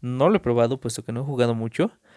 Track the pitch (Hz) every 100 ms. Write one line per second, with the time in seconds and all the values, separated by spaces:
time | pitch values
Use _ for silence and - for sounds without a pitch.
0 | 123 127 160 208 123 120 117 131 120 -
1 | - 117 139 127 120 113 113 - 214 -
2 | _